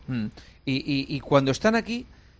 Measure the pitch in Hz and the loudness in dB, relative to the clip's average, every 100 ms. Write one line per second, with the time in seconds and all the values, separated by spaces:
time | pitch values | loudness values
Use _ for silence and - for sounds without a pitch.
0 | - 123 107 - - - - 135 - 139 | -6 -4 -4 -8 -20 -12 -4 -4 -2 -4
1 | 139 139 - 143 135 127 214 226 214 240 | -2 -6 4 4 4 2 2 2 -2 -8
2 | - - - - | -8 -20 -20 -20